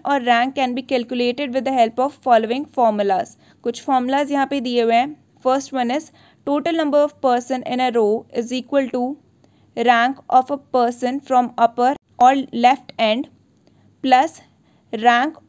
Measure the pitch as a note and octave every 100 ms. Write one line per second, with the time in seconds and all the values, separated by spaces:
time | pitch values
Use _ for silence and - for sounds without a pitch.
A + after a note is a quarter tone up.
0 | - C#4 B3 A#3 B3+ C4+ B3+ B3 B3+ B3+
1 | A#3 B3 A#3+ B3 C#4+ C4 B3+ C4 A3+ B3
2 | C#4 - C4 A3+ A3 B3+ D4 - A#3 G#3
3 | G3 F#3 - - _ _ A#3+ A#3+ - C4
4 | B3 C4+ D4 C#4 C4+ C#4+ B3 A#3+ A3+ A3+
5 | C#4+ D4+ _ _ B3+ C4+ C4+ C4 A#3+ C#4+
6 | D4+ _ _ _ - C#4+ E4+ E4 D4+ D4
7 | D4 - C4 B3 B3 B3 - B3 B3+ A#3
8 | G#3 A3+ - - A#3 B3+ B3 C#4 C4 B3+
9 | B3 D4+ _ _ _ _ _ - A#3 A#3
10 | B3 - - - B3+ C#4 - B3+ A#3+ A#3+
11 | B3 C#4 - B3+ A#3+ - A#3 A#3+ B3+ C#4+
12 | _ - B3 C#4 B3+ A#3 B3 C4+ - -
13 | A3 A3+ D4+ _ _ _ _ _ _ _
14 | C4 B3+ D#4+ - _ _ _ _ _ A3
15 | A#3+ A3 D4 -